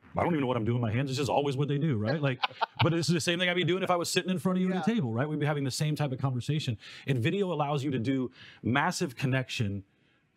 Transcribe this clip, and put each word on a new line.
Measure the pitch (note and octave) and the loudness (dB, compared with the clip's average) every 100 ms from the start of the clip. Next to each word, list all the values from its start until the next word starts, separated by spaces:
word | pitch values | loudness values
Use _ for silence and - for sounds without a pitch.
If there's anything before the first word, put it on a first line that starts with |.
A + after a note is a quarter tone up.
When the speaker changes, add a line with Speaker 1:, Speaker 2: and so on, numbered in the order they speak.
| - - | -4 0
Speaker 1:
don't | C3+ | 2
even | D#3+ | 2
know | B2+ | 0
what | A#2+ | 0
I'm | A2 | 0
doing | B2 | 0
with | A#2 | 0
my | A2+ | 0
hands. | C#3 | -2
It's | C3 | -2
just | B2 | 0
always | G2+ C#3+ C3 | 2 2 0
what | C#3+ | 0
they | C#3+ | 0
do, | D#3+ A2 | 0 0
right? | G#2+ D#3 | 0 0
Like, | C#3+ B2 - - | 0 0 -4 -4
<laughs> | - - | -4 0
but | E3+ | 2
it's | E3 D#3 | 2 2
the | E3+ | 0
same | F3 F3 | 0 0
thing | F3+ | 0
I'd | F3+ | 2
be | |
doing | E3 F#3 | 2 2
if | F3+ | 2
I | F3 | 0
was | E3 | 0
sitting | F#3 E3+ | 0 0
in | F#3 | 0
front | F#3+ F#3 | 0 2
of | |
you | F#3 | 2
Speaker 2:
Yeah. | F#3 | 0
Speaker 1:
at | D#3+ | 0
a | |
table, | A3+ B2+ | 0 0
right? | A2 D3+ | 0 0
We'd | D3+ | 0
be | D3 | 0
having | D3 | 0
the | C3+ | -2
same | - D3+ D3 | -2 -2 0
type | A#2+ | -2
of | B2+ | -2
conversation. | C#3 B2 - D3+ - A2 - - - | -2 -2 -2 -2 -2 -6 -8 -8 -2
And | C3 | 0
video | C3 G3 F#3 | 2 0 0
allows | D3+ C#3+ D3 | 0 0 0
you | C#3+ | 0
to | C3 | -2
do | A2+ C3+ B2 - - - | 0 0 -2 -8 -20 -6
massive | G#2 C3 E3+ - E3 A#2 | 0 2 2 0 -4 -2
connection | C3 C3 B2+ - G#2 G2 - _ _ _ _ | 0 0 -2 -2 -2 -4 -10 _ _ _ _